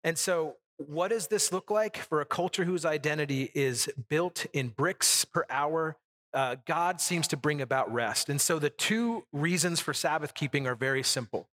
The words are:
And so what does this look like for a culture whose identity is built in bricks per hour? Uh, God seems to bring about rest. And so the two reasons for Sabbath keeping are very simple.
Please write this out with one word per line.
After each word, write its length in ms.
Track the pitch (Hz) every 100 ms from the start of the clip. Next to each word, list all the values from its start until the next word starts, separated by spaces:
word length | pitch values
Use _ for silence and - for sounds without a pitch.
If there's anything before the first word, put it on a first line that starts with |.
And 140 | 160 165
so 380 | - 175 156 127 _ _
what 280 | 147 151 185
does 200 | 226 175
this 240 | 208 -
look 200 | 185 -
like 260 | 208 214 -
for 240 | - 156
a 40 | 143
culture 380 | - 175 -
whose 220 | 175 180 160
identity 640 | 151 147 151 147 135 135 143
is 340 | 135 120 - - 117
built 360 | 156 175 - -
in 160 | 143 127
bricks 560 | - 160 190 - - -
per 180 | 175 -
hour? 480 | 131 147 160 160 156 _ _ _ 135
Uh, 220 | 131 131 -
God 340 | 160 175 180
seems 260 | - 175 156
to 80 | 143
bring 240 | 151 147
about 300 | 131 135 104
rest. 380 | 117 117 - -
And 100 | 143
so 200 | - 165
the 100 | 147
two 560 | - - 220 233 233 -
reasons 460 | 143 160 180 175 170
for 120 | -
Sabbath 440 | 143 165 156 147 -
keeping 320 | 147 147 131
are 80 | 123
very 260 | 131 135
simple. 480 | 131 - 120 107 -